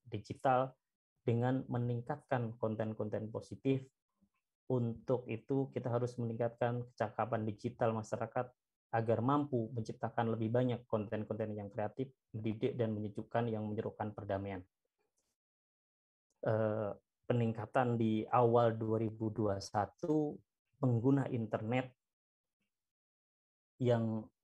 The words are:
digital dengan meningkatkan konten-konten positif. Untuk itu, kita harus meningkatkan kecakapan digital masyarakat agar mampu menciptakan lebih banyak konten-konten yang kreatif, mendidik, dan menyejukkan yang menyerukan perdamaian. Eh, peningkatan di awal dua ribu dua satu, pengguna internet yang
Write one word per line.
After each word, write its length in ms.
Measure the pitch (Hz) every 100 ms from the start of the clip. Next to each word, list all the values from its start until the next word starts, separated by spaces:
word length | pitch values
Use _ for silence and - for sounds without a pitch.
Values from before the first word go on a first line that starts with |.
| 117
digital 640 | 104 - - 139 127 135 - _ _ _ _ 123
dengan 400 | 117 123 131 -
meningkatkan 880 | 123 120 120 123 147 - 123 113 117
konten-konten 720 | 110 107 110 107 107 104 107
positif. 480 | 113 - - 135 135 - _ _ _ _ _ _ _ -
Untuk 560 | 127 117 - - 123 -
itu, 480 | 113 - 135 135
kita 160 | 123 127
harus 240 | 120 123 123
meningkatkan 640 | 117 113 117 - 120 123 120
kecakapan 520 | - 107 - 110 113 107
digital 480 | 104 120 - 117 113
masyarakat 480 | 113 107 110 127 123 _ _ _ _
agar 240 | 117 113 113 123
mampu 480 | 147 143 120 110
menciptakan 640 | 120 110 - 113 - 113 113
lebih 160 | 113
banyak 320 | 123 127 117 -
konten-konten 720 | 107 101 107 107 107 110 107
yang 120 | 101
kreatif, 400 | 110 107 - 135 _ _
mendidik, 480 | 110 110 107 127 120
dan 160 | 113
menyejukkan 560 | 107 104 110 - 117 117
yang 160 | 107 107
menyerukan 480 | 107 107 - 107
perdamaian. 480 | 104 101 98 101 95 92 _ _ _ _ _ _ _ _ _ _ _ _ _ _ _ _ _ 120
Eh, 480 | 110 110 110 101 - _ _ -
peningkatan 720 | 120 113 110 110 135 123 117
di 240 | 110 107 107
awal 480 | 123 117 120 117 110
dua 240 | 110 110
ribu 320 | 110 110 110
dua 240 | 107 104 98
satu, 800 | - 107 98 - 170 151 151 190 _ _ _ -
pengguna 480 | 131 117 131 139 -
internet 560 | 123 110 110 110 127 131 _ _ _ _ _ _ _ _ _ _ _ _ _ _ _ _ _ _ -
yang 480 | 120 113 113 110 - _